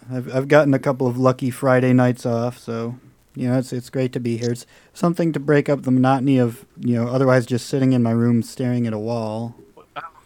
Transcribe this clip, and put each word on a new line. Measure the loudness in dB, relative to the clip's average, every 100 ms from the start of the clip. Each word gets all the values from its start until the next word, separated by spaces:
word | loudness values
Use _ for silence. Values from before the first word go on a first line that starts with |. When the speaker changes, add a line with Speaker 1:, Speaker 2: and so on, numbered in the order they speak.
| -12
Speaker 1:
I've, | -10 -6
I've | -4 4
gotten | 6 6
a | 2
couple | 0 0 -2
of | 2
lucky | 2 2 -2
Friday | -2 2 2 4
nights | 4 4 0 -4
off, | -4 -4 -8
so, | -10 -8 -8 -12 -18 _ _ -8
you | -2
know, | -2
it's, | -2
it's | -8 -6
great | -4 -4
to | -2
be | -4 -2
here. | -4
It's | -4 -8 _ _
something | -4 -2 0 -2
to | -2
break | 2 2 2
up | -2
the | 0
monotony | 2 4 2 2 2
of, | 2 -2 -14 -8
you | -2 -2
know, | 0
otherwise | 0 4 4 2
just | -4 -4
sitting | 0 2
in | 2
my | 2
room | 2 2 0
staring | -2 -6 -4 -2 -4
at |
a | -6
wall. | -6 -6 -6 -8 -10 -12 -20 -20 -20 -18
Speaker 2:
Uh, | -18 -20